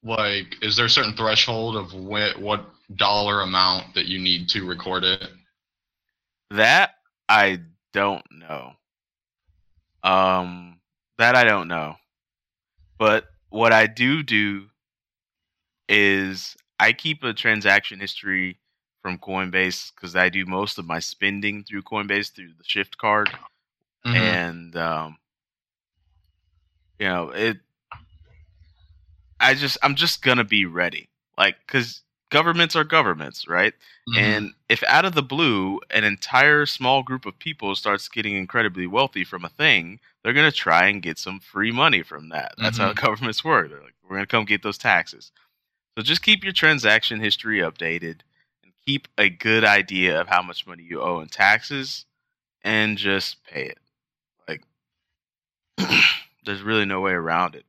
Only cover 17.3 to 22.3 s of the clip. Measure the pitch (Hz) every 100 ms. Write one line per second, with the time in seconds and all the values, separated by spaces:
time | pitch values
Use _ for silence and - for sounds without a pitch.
17.3 | 110 117 107 101 101 - 98 98 - 101
18.3 | 95 92 90 _ _ _ _ 95 90 -
19.3 | 95 95 92 92 90 - _ 90 87 92
20.3 | 92 92 92 101 - 85 82 - - 101
21.3 | 101 104 104 101 104 95 107 101 101 101